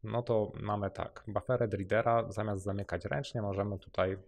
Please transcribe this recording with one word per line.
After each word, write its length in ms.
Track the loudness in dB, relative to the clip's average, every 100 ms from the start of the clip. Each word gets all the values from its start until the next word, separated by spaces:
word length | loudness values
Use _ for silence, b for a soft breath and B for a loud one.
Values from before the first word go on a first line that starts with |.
no 200 | -2 -2
to 280 | 2 2 2 -2
mamy 360 | -2 0 0
tak, 320 | -2 -8 -8 -4
buffered 460 | -4 0 2 2
readera, 580 | 0 2 2 4 4 2
zamiast 320 | -2 -2 -2
zamykać 420 | -2 -4 -2 -4 -2
ręcznie, 360 | -4 -2 -2
możemy 380 | -2 0 -2 -4
tutaj 380 | -6 0 2 0